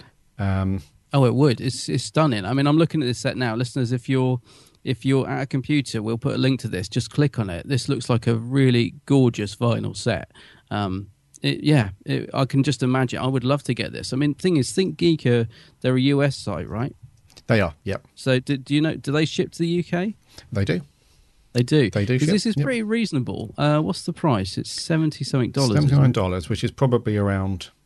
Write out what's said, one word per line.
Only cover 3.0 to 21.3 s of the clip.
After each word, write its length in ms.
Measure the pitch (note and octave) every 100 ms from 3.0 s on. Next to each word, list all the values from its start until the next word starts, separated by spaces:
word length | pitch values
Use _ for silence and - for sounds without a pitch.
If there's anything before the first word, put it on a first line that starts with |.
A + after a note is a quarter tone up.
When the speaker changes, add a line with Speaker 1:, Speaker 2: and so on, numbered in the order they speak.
Speaker 2:
at 20 |
this 140 | B2 B2
set 180 | C3 -
now. 180 | B2
Listeners, 380 | A2+ B2 C#3 A#2
if 160 | B2 C3
you're, 320 | C3 B2+ B2 _ - - _
if 220 | - B2+
you're 240 | C3 C3+ -
at 140 | C3+
a 40 | C3+
computer, 540 | C#3 B2 D3 B2+ A2+
we'll 160 | G#2+ A2+
put 180 | A#2
a 40 | A2
link 200 | C3 C3
to 80 | B2
this. 200 | F#2 G2
Just 220 | B2 -
click 280 | - D3 -
on 120 | G2
it. 180 | E2 -
This 180 | B2+ -
looks 220 | B2 -
like 180 | A#2+ -
a 80 |
really 600 | A2+ A#2+ C3+ C3 A#2+ A#2 -
gorgeous 500 | - C#3 B2 - G2+
vinyl 400 | - A#2+ A2 G#2+
set. 360 | G2+ A#2 G2 - - - - -
Um, 400 | G#2 G2+ F#2+ G2+ _ _ -
it, 200 | C#3+ C#3
yeah, 280 | D3 D3+ G2+ - -
it, 240 | C3+ A2
I 140 | B2 A#2+
can 160 | C#3
just 200 | C#3+ -
imagine. 360 | B2+ C3 B2+ F2
I 80 | B2+
would 180 | C3
love 180 | B2 C#3+
to 100 | -
get 180 | A#2 A2
this. 220 | A#1 -
I 20 | B2+
mean, 160 | D3
thing 240 | C#3+ F#3 D#3
is, 140 | A#2+
ThinkGeek 540 | - F#3 D#3 E3+ D#3 B2+
are, 220 | A#2+ A2+ - - _
they're 140 | B2+ B2+
a 40 |
U 220 | C3+ C#3
S 120 | C#3+
site, 320 | - - F2+ B1+
right? 300 | G#2 C#3 - - _ _ - -
Speaker 1:
They 140 | A2+
are, 140 | F2 -
yep. 220 | G2 G2 _
Speaker 2:
So 240 | - C3+ B2+
do, 160 | B2+ C#3
do 180 | C3
you 60 | D3
know, 140 | D#3
do 180 | - B2+
they 140 | D3+ D3+
ship 240 | - -
to 60 | -
the 100 | E3+
U 160 | F3
K? 320 | - F3 G3+ - _ - -
Speaker 1:
They 140 | G2+
do. 160 | G2+ F3 - _ _ _ _